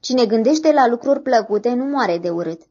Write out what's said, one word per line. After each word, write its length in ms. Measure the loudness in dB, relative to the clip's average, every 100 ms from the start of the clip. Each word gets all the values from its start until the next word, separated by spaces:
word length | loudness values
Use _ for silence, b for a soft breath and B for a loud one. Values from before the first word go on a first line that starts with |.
Cine 260 | -2 0 2
gândește 460 | 2 2 2 2
la 160 | 4 2
lucruri 340 | 0 -2 -2
plăcute 520 | 2 0 0 -2 -2
nu 100 | -4
moare 340 | -4 -2 -2 -2
de 120 | -4
urât. 300 | -6 -6 -10 _